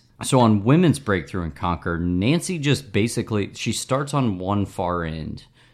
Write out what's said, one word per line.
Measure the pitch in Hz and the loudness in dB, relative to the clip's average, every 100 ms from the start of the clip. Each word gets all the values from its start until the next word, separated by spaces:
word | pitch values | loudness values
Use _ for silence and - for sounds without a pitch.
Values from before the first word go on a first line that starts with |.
| _ _ | _ _
So | - 131 | 0 4
on | 117 104 | 6 4
women's | 104 160 180 139 | 4 6 6 2
breakthrough | - 95 73 95 | 0 -2 -2 -6
and | 82 - | -6 -4
conquer, | 92 87 90 85 | -4 -2 -2 -2
Nancy | 87 90 107 165 - 175 | 0 0 2 0 -2 -4
just | 143 135 - | 0 0 0
basically, | 101 117 120 117 107 98 | 0 0 -2 -2 -2 -4
she | - - | -6 -6
starts | 107 - 135 143 | -6 -2 -4 -2
on | 143 123 92 | 0 0 -2
one | 90 101 95 | -2 -2 -2
far | - 87 87 82 | -2 -2 -2 -4
end | 80 73 71 - _ _ | -6 -8 -12 -16 _ _